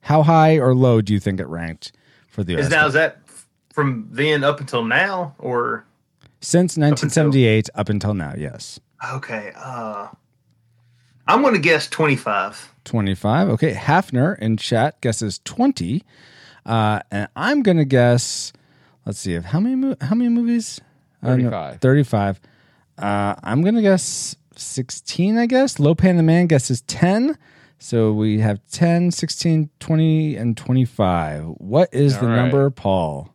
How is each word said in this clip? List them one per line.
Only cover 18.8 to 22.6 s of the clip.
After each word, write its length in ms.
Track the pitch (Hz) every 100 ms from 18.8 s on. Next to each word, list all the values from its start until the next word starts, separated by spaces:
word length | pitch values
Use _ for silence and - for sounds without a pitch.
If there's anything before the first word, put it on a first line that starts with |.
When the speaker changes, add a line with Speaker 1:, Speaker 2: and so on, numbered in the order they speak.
| _ _ -
Speaker 1:
let's 140 | 101
see, 140 | 95
if 100 | 85
how 160 | 87 139
many 160 | 220 262
mo-, 200 | 269 262
how 160 | 135 220
many 120 | 240
movies? 520 | 233 233 233 220 - _ _ _ _
I 60 | 120
don't 140 | 127
know. 60 | 123 107 73 62
Speaker 3:
Thirty-five. 0 |
Speaker 1:
Thirty-five. 600 | 127 139 135 107 101 95 _ _